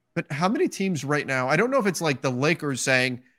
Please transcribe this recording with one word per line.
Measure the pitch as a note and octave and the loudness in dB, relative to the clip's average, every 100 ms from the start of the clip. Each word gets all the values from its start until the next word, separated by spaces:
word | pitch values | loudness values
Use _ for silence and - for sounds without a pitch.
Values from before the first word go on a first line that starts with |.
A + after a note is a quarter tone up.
| _ | _
but | E3+ - | -8 -6
how | C#3+ F#3 | -2 0
many | D4 F4 | 2 0
teams | - F#3+ D#3+ | 0 -2 -2
right | C#3 D3 - | -2 -2 0
now, | C3 B2+ | 0 2
I | D#3 | 2
don't | A#3+ | 2
know | C4+ | 2
if | G3+ | 0
it's, | E3 | 0
like, | D#3+ B2+ | -2 0
the | C#3 | -2
Lakers | B2 D3 E3 D3 B2+ | 0 0 0 -2 -2
saying, | C#3 C3 B2+ B2 - | 2 2 2 -2 -12